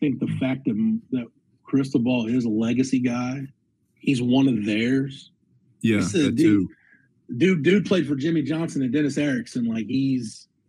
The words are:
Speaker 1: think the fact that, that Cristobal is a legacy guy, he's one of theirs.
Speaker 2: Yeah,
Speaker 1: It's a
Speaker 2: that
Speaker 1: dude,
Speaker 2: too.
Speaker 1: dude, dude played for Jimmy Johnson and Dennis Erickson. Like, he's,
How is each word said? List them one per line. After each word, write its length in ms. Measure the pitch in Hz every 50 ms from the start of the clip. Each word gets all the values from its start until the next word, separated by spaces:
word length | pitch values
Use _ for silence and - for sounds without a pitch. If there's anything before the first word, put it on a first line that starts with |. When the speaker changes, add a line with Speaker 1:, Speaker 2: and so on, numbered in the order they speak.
Speaker 1:
think 200 | 160 143 120 -
the 80 | - 113 107 -
fact 260 | 131 131 131 135 -
that, 320 | 127 107 104 110 110 110 113 - -
that 160 | 131 127 120 - _ _ _ _ _ _ _
Cristobal 640 | - - 135 135 135 - 135 117 127 127 123 113
is 180 | 113 123 127 117
a 40 | 113
legacy 520 | 107 110 113 117 120 127 131 131 135 127
guy, 420 | 123 123 120 123 123 127 131 139 135 - - _ _ _ _ _ _ _ _
he's 260 | _ - 156 139 120 120
one 260 | 123 127 135 135 135
of 160 | 117 104 101
theirs. 680 | 107 104 107 117 123 135 135 139 139 135 - - - _ _ _ _ _ _ _ _ _ _ -
Speaker 2:
Yeah, 160 | 113 107 104
Speaker 1:
It's 160 | - 175 208
a 40 | 175 147
Speaker 2:
that 120 | 127 117
Speaker 1:
dude, 320 | 113 113 107 104 98 92 - - _ _ _ _ _ _ _ _ _ _ -
Speaker 2:
too. 80 | 127
Speaker 1:
dude, 260 | 123 160 190 190 156 135
dude 220 | 165 190 208 -
played 200 | - 202 180 143
for 80 | 131 147
Jimmy 260 | 135 135 165 165 156 139
Johnson 400 | 127 160 160 165 - - 147 131
and 100 | 123 120
Dennis 260 | 151 151 135 - 151
Erickson. 460 | 147 147 131 120 113 - - 127 117
Like, 220 | 117 113 113 110
he's, 600 | 101 127 135 135 135 131 127 113 107 - - - _ _ _ _